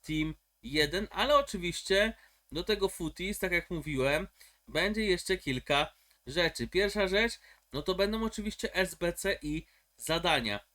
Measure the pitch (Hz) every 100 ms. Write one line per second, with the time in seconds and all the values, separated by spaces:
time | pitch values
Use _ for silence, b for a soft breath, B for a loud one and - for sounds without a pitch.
0 | - 156 156 156 _ _ 120 147 147 175
1 | 208 - 247 285 277 196 175 170 - 196
2 | 220 - b b _ 143 180 202 190 -
3 | 160 - 185 208 190 175 - 170 151 139
4 | 131 151 196 B B B - 147 190 214
5 | 214 180 - 185 - 127 - 143 156 b
6 | b b - 151 202 - - 180 202 208
7 | 190 196 226 - B B _ 139 151 185
8 | 208 220 220 - 208 - 208 180 180 -
9 | 175 170 190 - 147 156 - b b _
10 | - 165 170 147 113 104 _